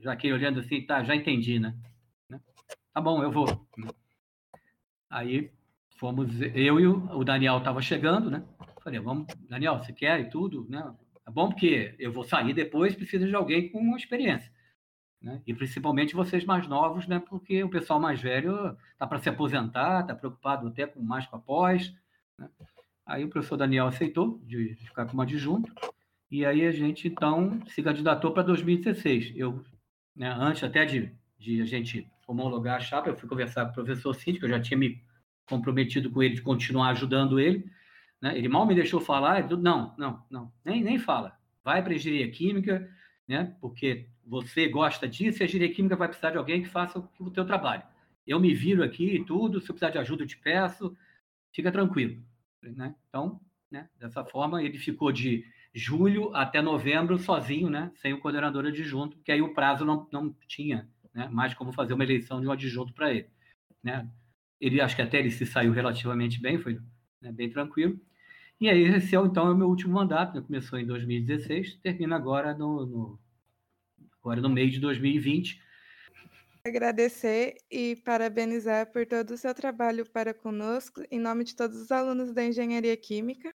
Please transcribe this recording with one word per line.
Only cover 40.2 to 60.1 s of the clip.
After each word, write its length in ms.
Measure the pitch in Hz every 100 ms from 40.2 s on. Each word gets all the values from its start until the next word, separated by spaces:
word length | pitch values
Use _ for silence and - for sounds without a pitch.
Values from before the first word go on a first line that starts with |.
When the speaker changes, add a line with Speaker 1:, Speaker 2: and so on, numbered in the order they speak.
| -
Speaker 1:
não, 220 | 127 120 -
nem, 180 | 160 233
nem 160 | 208 254
fala, 400 | - 127 95 - _ _
vai 220 | 131 175
pra 100 | 185
engenharia 380 | 156 156 147 117
química, 580 | - 180 202 196 185 185 - - _ -
né? 260 | 143 175 -
Porque 480 | 123 123 135 120 - _
você 420 | 117 127 123 - 156
gosta 400 | 143 151 - 127
disso 340 | - 208 -
e 20 |
a 20 |
engenharia 280 | 175 185 175
química 220 | - 190
vai 120 | 180 170
precisar 240 | - 160
de 60 | 165
alguém 240 | 135 180
que 80 | 180
faça 300 | 180 175 185
o, 100 | 180 -
o 120 | 180
teu 140 | 185
trabalho. 380 | 185 196 139 98 - _ _ _
Eu 140 | - 156
me 140 | 180
viro 300 | 120 156 190
aqui 320 | 127 - 185
e 100 | 190
tudo, 340 | - 175 220 190
se 100 | -
eu 60 |
precisar 160 | - 160
de 60 | 156
ajuda, 260 | 123 151
eu 40 | 135
te 100 | -
peço, 580 | 147 180 185 - 185 - _ _ _ _ _
fica 180 | - 175
tranquilo", 500 | 190 190 - 120 117 - _ _ _
né? 340 | 123 123 131 - _
Então, 320 | 135 170 220 - _ _
né, 200 | 143 165 _
dessa 240 | 120 131
forma, 400 | 127 156 147 170
ele 140 | 147 139
ficou 340 | 151 151 151
de 340 | 131 131 113 - - _
julho 600 | 117 120 156 196 208 208
até 260 | 147 135 151
novembro 560 | 156 143 131 156 170 180
sozinho, 520 | 190 170 120 147 175
né, 220 | 147 175
sem 180 | - 139
o 60 | 139
coordenador 460 | 147 147 147 139
adjunto, 520 | 147 147 151 135 147 -
porque 140 | -
aí 100 | 147
o 120 | 156
prazo 300 | - 139 139
não, 240 | 156 151 -